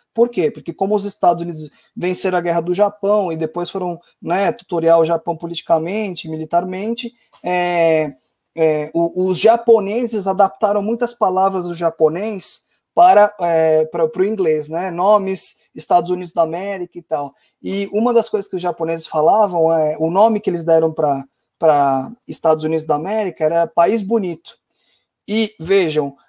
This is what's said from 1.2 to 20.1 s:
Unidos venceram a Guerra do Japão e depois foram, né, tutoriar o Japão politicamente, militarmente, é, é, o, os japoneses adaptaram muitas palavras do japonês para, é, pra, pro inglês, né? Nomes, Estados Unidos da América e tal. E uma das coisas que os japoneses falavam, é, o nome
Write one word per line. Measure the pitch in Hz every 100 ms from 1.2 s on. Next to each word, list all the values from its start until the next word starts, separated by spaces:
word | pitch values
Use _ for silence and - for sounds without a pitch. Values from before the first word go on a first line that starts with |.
| 180 170
Unidos | 170 156 156 _ _ -
venceram | 180 180 185 180
a |
Guerra | 175 170
do | 170
Japão | 180 202 - 196 208 180
e | 160
depois | 160 175 175
foram, | 190 180 165 _ _
né, | 160 185 190
tutoriar | 156 - 170 165 165
o | 160
Japão | 165 175 160
politicamente, | 170 170 - 160 165 214 208 175 160
militarmente, | 156 - 175 185 185 214 233 233 _ _ -
é, | 180 180 175 175 165 160 151 - _ _ _ 165
é, | 160 151 147 165
o, | 170 175 185
os | 175
japoneses | 220 233 233 220 196 226 233 214 190
adaptaram | 190 190 - 202 208
muitas | 202 233 233
palavras | - 190 185 190 190 175
do | 170
japonês | 170 - 156 170 220 196 - - _ _ _ 175
para, | 180 202 208 -
é, | 175 165 160 156 156
pra, | 185 160
pro | 180 196
inglês, | 208 165 156 147
né? | 160 185
Nomes, | 170 196 208 190 185 - - _ -
Estados | - 175 170
Unidos | 180 175
da | 175
América | 160 170 202 190 175 175
e |
tal. | - 151 143 _ _ _
E | 180 196 196
uma | 208 240
das | 233 214
coisas | 202 196
que | 185
os |
japoneses | 175 170 165 165 -
falavam, | 156 160 214 202 175 160
é, | 165 151 156
o |
nome | 160